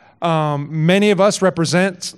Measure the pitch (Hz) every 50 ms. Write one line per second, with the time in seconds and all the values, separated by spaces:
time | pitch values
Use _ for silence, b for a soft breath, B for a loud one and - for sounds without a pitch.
0 | B B B B - 170 165 160 151 151 147 143 147 - 156 156 156 170 185 202
1 | 208 208 202 175 196 208 - - 190 185 180 175 165 127 135 180 190 196 180 -
2 | - - -